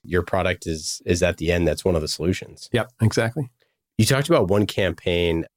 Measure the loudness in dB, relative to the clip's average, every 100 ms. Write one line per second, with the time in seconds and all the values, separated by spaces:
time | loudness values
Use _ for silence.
0 | -4 -2 0 0 0 -2 -4 -6 -6 -10
1 | -2 0 0 0 0 2 2 0 0 0
2 | -2 -4 -2 -2 -6 -18 -4 -4 -4 _
3 | 0 2 -2 -2 -8 _ _ _ _ 0
4 | 2 2 4 4 4 2 0 0 -2 -2
5 | -2 0 2 0 -4